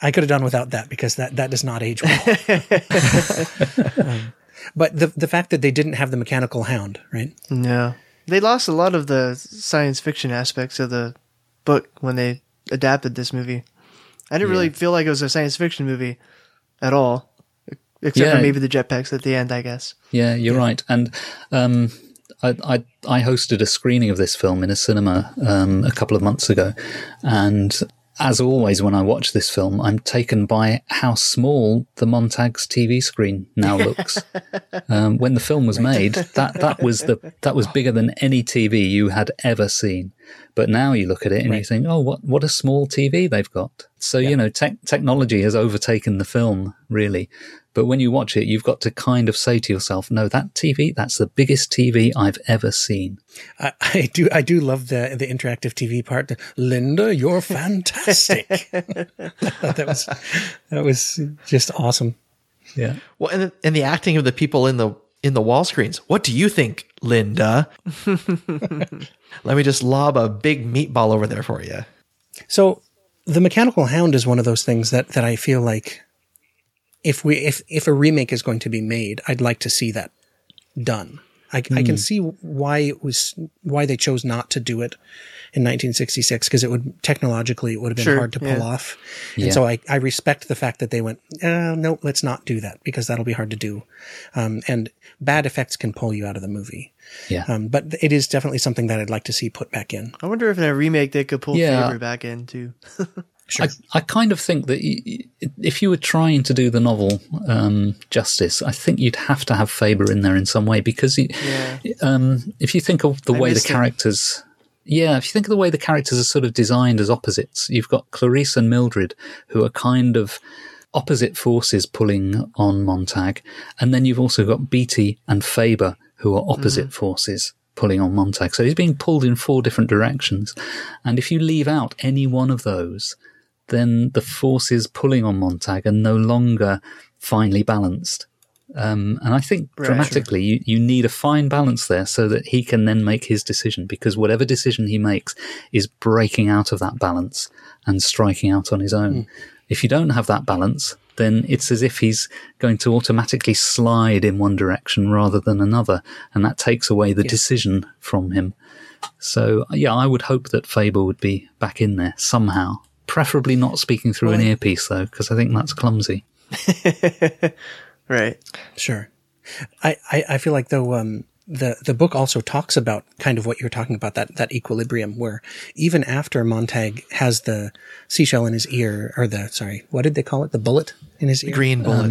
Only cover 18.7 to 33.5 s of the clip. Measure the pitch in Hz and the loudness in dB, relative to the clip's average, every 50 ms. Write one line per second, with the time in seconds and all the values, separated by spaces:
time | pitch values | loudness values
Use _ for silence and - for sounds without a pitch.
18.7 | - 135 123 - 131 127 131 - 139 131 143 135 131 127 123 123 123 120 117 123 | 0 -2 -2 0 -2 -4 -4 -4 -6 -4 -2 0 0 0 0 -2 -4 -6 -6 -8
19.7 | 120 123 - - - _ _ - - 120 120 117 117 120 113 117 123 131 120 117 | -10 -10 -12 -14 -16 _ _ -2 0 2 2 2 2 2 2 2 2 4 2 2
20.7 | 110 - - - 123 120 120 117 - - - - - - - - 135 131 123 123 | 0 -2 -2 0 2 2 0 0 -4 -10 -14 -14 -16 -16 -8 -2 0 2 4 4
21.7 | 120 120 120 117 - - - - - - _ - - - - 127 120 - - 147 | 4 4 2 0 -2 -6 -20 -20 -20 -20 _ -20 -10 -4 -2 -2 -2 -2 -2 0
22.7 | 127 120 117 _ _ _ - - 123 127 117 127 127 123 - - 117 98 107 - | 0 0 -2 _ _ _ -4 0 0 2 2 2 2 0 0 0 0 0 2 0
23.7 | - - - 123 123 123 117 104 92 95 92 - - - - 92 92 92 92 101 | 0 0 0 2 2 2 2 2 2 0 0 -2 -2 0 0 0 2 2 0 -2
24.7 | 98 - - - 107 104 101 92 90 92 101 - - 247 139 107 101 98 95 95 | -2 -2 0 0 2 2 2 2 2 0 -2 -4 -6 -2 0 2 2 4 4 2
25.7 | 95 95 117 139 - - 104 - 107 98 98 104 110 - - - 98 95 92 101 | 2 2 2 0 0 0 0 0 0 2 2 2 0 0 0 2 2 2 2 0
26.7 | 110 - - - - - - - - - - 135 110 101 101 104 104 101 98 101 | 0 -8 -12 -12 -12 -12 -14 -14 -12 -6 -2 0 2 2 2 2 2 2 2 0
27.7 | - - - - _ _ _ _ - - 151 131 110 120 123 127 131 127 113 101 | 0 -2 -4 -6 _ _ _ _ -6 -2 0 2 2 2 2 2 4 4 4 4
28.7 | 98 92 101 101 101 98 95 101 113 113 - - - 104 - - - 101 95 98 | 4 4 2 2 4 4 4 2 2 0 0 -2 -2 0 -2 0 0 0 0 0
29.7 | 98 104 104 104 104 107 - - - 123 120 - 120 107 104 - 113 110 110 110 | 0 0 0 0 0 0 -2 -2 -2 0 0 2 2 2 2 2 2 2 2 2
30.7 | 113 127 _ - - - 135 123 117 - - - - 127 123 139 147 135 113 107 | 2 0 _ -6 -4 0 0 0 0 0 0 0 0 0 2 2 2 4 4 4
31.7 | 110 120 123 - - - 120 117 120 117 117 113 - - 120 120 117 - - - | 2 2 0 -4 -4 0 2 2 2 2 2 0 0 0 0 0 0 -4 -6 -4
32.7 | - 123 120 113 123 127 127 - - - 107 98 98 98 95 - | 0 0 2 2 2 0 0 -2 0 0 0 0 0 -4 -8 -6